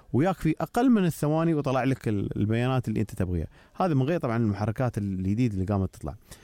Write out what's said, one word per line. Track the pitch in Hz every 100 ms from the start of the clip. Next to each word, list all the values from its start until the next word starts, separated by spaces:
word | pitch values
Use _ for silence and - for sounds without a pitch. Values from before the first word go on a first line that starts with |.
| -
وياك | 117 175 185
في | 160 -
أقل | 160 - 262
من | 226
الثواني | 180 - 147 156 165
وطلع | 156 139 131
لك | 127 131 120
ال-، | 104 - -
البيانات | 101 113 123 131 117
اللي | 110
أنت | 107
تبغيها. | - 90 87 - - -
هذا | - 185
من | 143
غير | 131 170
طبعا | 135 113
المحركات | 113 101 107 104 127 -
الجديدة | 101 92 95 107 123
اللي | 98
قامت | 92 101 92
تطلع. | - 73 - - -